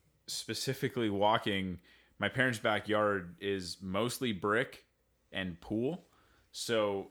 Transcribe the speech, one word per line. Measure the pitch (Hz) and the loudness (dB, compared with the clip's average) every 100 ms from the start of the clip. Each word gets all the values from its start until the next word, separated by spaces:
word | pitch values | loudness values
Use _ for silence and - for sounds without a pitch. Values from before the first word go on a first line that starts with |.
| _ _ - | _ _ -10
specifically | - - 110 - 127 127 123 110 | -8 -6 -4 -4 -2 -2 0 0
walking. | 98 104 113 110 98 95 87 - - _ - | 4 4 4 2 0 -2 -6 -12 -20 _ -4
My | 101 | -2
parents' | 127 127 110 | 2 2 2
backyard | 113 104 104 107 104 98 87 - | 2 2 2 4 4 2 -2 -6
is | 98 98 87 - | -2 -2 -4 -8
mostly | 95 98 120 - 127 | -4 0 0 -2 -4
brick | 92 104 110 139 - _ _ _ _ _ | 0 2 2 0 -8 _ _ _ _ _
and | 98 92 82 | -6 -6 -8
pool. | - 107 131 180 - _ _ _ _ | -4 -2 -2 -4 -12 _ _ _ _
So, | - - 113 104 98 - | -8 -2 2 2 0 -4